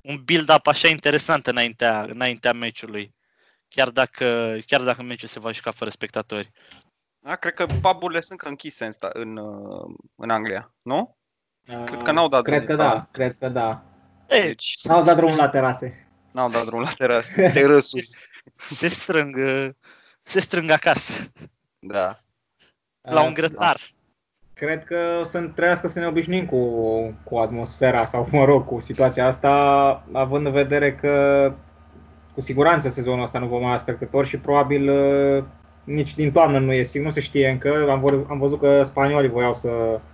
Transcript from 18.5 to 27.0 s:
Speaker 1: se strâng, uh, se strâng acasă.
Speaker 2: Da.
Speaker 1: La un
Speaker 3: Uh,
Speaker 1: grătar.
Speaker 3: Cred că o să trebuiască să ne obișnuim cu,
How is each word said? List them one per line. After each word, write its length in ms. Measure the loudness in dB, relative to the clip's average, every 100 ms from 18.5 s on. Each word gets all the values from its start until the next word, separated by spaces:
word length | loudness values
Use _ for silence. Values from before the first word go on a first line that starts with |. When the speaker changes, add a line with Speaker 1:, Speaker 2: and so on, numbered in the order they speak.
| _
Speaker 1:
se 320 | -16 -6 -4
strâng, 480 | -6 -2 -2 0 -2
uh, 320 | -2 -2 -4 -10 _ _ _ _
se 180 | _ -4
strâng 300 | -2 -4 2
acasă. 420 | 2 2 0 -2 -10 -12 _ -20 _ _ _
Speaker 2:
Da. 420 | -8 -4 -4 -6 _ _ _ _ _ _ _ _
Speaker 1:
La 200 | -2 2
un 60 | 2
Speaker 3:
Uh, 60 |
Speaker 1:
grătar. 460 | 0 -4 0 0 0 -6 _ _ _ _ _ _
Speaker 3:
Cred 300 | -10 -6 -6
că 340 | -6 -6 -4 -4
o 40 |
să 140 | -6 -8
trebuiască 480 | -8 -2 0 2 -2
să 100 | -4
ne 80 | -2
obișnuim 400 | -2 -2 -4 -2
cu, 120 | 0 0 0 0 -2